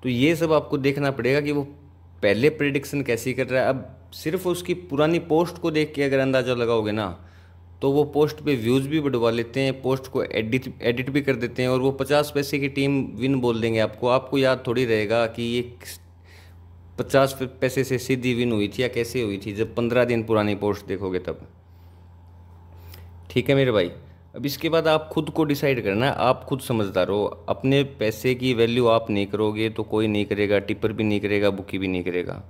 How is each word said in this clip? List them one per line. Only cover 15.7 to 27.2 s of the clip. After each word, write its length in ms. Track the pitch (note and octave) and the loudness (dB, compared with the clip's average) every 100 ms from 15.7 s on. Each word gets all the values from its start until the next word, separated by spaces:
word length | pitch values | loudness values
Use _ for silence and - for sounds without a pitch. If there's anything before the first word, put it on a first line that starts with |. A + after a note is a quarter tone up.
| - - - - - - - - - - - - - | -10 -18 -18 -20 -20 -20 -20 -20 -20 -20 -20 -20 -10
पचास 380 | B2 C#3 C3+ - C3 - | 2 4 4 0 -8 -2
पैसे 220 | C3 C3 | -2 0
से 140 | C3 B2+ | -2 -2
सीधी 340 | - C3 B2 | -2 -2 0
विन 180 | A#2+ A#2+ | 0 0
हुई 160 | G#2+ G#2 | 0 -2
थी 160 | G2+ | 0
या 40 | B2 | -2
कैसे 340 | A#2 A#2 B2+ | -2 -4 -2
हुई 180 | A2+ G2 A2 | -2 -4 -6
थी, 80 | |
जब 200 | G2+ A2 A#2 | -4 -4 0
पन्द्रह 300 | A#2+ A#2 A#2+ | 0 2 4
दिन 180 | A#2 | 2
पुरानी 320 | A2 A2 G#2 G2 | 2 2 2 0
पोस्ट 300 | G#2 G2 - | 0 -2 -4
देखोगे 320 | F#2+ G2 F#2 | -6 -4 -4
तब। 280 | E2+ D#2+ E2+ - - - - - - - - - - - - - - - - - - | -6 -10 -12 -20 -20 -20 -20 -20 -20 -20 -20 -20 -20 -20 -20 -20 -20 -20 -20 -20 -4
ठीक 200 | - A#2+ | -2 4
है 60 | C#3 | 4
मेरे 160 | C3+ | 4
भाई, 200 | G#2+ F2 - - - - - | 4 2 -2 -20 -20 -18 -8
अब 100 | C3 | -6
इसके 240 | C#3 E3 | -4 0
बाद 180 | D#3+ D#3+ | 2 4
आप 220 | D#3 D#3 | 2 0
खुद 200 | - D3+ | -4 -4
को 140 | D#3 D3+ | -2 0
डिसाइड 380 | C#3+ D3+ B2+ | 2 2 0
करना 220 | G2+ G2 C3+ | 0 2 0
है, 80 | |
आप 300 | - A#2+ C3 | 2 2 0
खुद 160 | - C#3 | -2 -6
समझदार 480 | - A#2 G2+ F#2 F2+ | -2 -2 0 0 2
हो। 140 | G2+ | 2